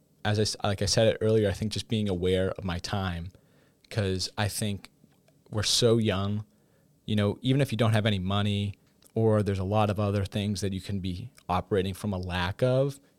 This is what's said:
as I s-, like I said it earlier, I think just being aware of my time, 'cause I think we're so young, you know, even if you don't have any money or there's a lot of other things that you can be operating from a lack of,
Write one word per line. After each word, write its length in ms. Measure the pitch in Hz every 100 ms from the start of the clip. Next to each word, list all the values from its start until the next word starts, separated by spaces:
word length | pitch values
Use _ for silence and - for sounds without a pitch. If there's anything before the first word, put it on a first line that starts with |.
| _ _ 104
as 140 | 104
I 20 |
s-, 140 | 104 -
like 180 | 104 98
I 40 | 95
said 200 | 117 113
it 100 | -
earlier, 260 | 110 110 101
I 60 |
think 180 | 95 107
just 160 | 104 -
being 220 | 110 104
aware 400 | 90 92 92 95
of 120 | -
my 160 | 92 87
time, 520 | - 104 92 85 90 - _ _ _ _ -
'cause 380 | 110 95 92 - -
I 120 | 101
think 420 | - 107 98 - _ _ _ _ _ _
we're 120 | 107
so 340 | - - 120 117
young, 440 | 107 95 101 107 - _ _ _ _ _ -
you 100 | 107
know, 240 | 104 -
even 200 | 127 135
if 100 | 135
you 60 | 110
don't 160 | 110
have 120 | 107 110
any 140 | 98
money 540 | 90 101 104 101 101 - _ _ - 113
or 260 | 113 107
there's 180 | 101 95
a 40 |
lot 260 | 95 107 104
of 100 | 101
other 260 | 101 101 95
things 340 | 107 101 98
that 120 | 101
you 80 | 95
can 180 | - 98
be 300 | 90 87 120 - -
operating 460 | 90 - 98 95
from 200 | 95 104
a 40 | 92
lack 440 | 90 90 87 -
of, 380 | 127 131 139 135 _